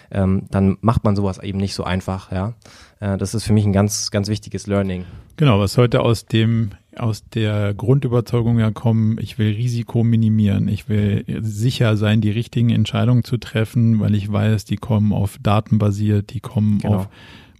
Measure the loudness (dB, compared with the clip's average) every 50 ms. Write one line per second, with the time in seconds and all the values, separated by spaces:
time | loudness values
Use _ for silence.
0 | -18 _ -2 0 2 2 2 0 -2 -2 0 2 2 2 2 2 0 0 0 2
1 | 0 0 0 0 0 -2 -4 -6 -8 -6 -4 -4 -4 -4 -4 -6 -4 -2 -4 -2
2 | -2 -4 -6 -6 -8 -8 -6 -4 -4 -6 -6 -10 _ -20 -20 -20 -20 -20 _ _
3 | -4 -4 -2 -2 -4 -4 -4 -4 0 2 2 4 4 4 4 4 2 2 0 -4
4 | -6 -4 -4 -2 -2 -2 -4 -4 -6 -8 -10 -10 -6 -2 -2 -2 -2 -2 -4 -6
5 | -8 -12 -16 -20 -20 -20 -4 0 2 4 4 4 2 2 2 2 2 4 2 2
6 | 2 2 0 0 -2 -2 0 2 2 2 2 0 -2 -4 -6 -12 _ _ -12 -6
7 | -4 -4 -4 -6 -10 -8 -4 -2 -2 0 0 0 0 -2 -2 -2 0 2 2 2
8 | 2 0 0 0 0 0 -2 0 0 2 2 2 2 0 0 0 0 2 2 4
9 | 2 2 0 -2 -4 -8 -4 0 0 0 0 0 -2 -2 -2 -4 -4 -2 0 0
10 | 2 4 4 4 4 4 4 4 2 2 2 0 0 0 -2 -4 -4 -2 0 0
11 | 2 2 0 -2 -2 -4 -6 -6 -6 -6 -4 -2 -2 -2 0 0 2 2 2 2
12 | 2 2 2 2 2 0 0 -2 -4 -4 -2 0 2 2 2 2 0 0 0 0
13 | 2 2 2 2 0 -2 -4 -6 -6 -4 -2 -2 -2 0 0 2 2 2 2 2
14 | 2 2 0 0 0 -2 -2 0 0 0 0 -2 -2 -4 -6 -6 -2 -2 0 2
15 | 2 2 2 0 -2 -4 -6 -4 -2 0 0 0 0 0 0 2 2 0 0 0
16 | 0 0 0 0 -2 -4 -10 -12 -12 -6 -2 0 0 2 0 0 0 0 0 0
17 | -2 -6 -12 -20 -20 -20 -20 -20 -20 -20 -20